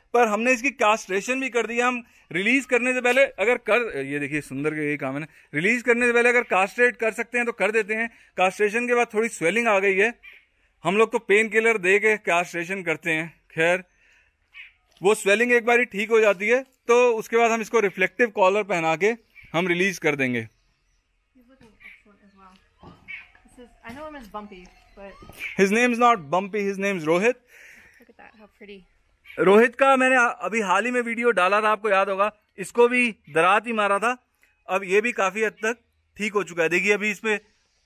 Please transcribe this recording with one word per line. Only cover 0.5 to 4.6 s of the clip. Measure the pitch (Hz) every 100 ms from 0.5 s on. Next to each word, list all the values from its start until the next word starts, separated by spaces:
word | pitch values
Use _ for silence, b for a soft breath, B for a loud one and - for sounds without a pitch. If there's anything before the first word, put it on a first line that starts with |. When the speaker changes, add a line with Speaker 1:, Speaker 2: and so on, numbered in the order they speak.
Speaker 1:
इसकी | 254 262 -
कास्ट्रेशन | 214 220 - 190 196 262
भी | 262
कर | 233 220
दी | 233
है। |
हम | 247 247 233 b b
रिलीज | 160 208 269 247
करने | 240 247
से | 254
पहले | 247 254 277 -
अगर | 208 240 -
कर, | 233 226 139 139
ये | 143
देखिए | 139 147
सुंदर | 139 135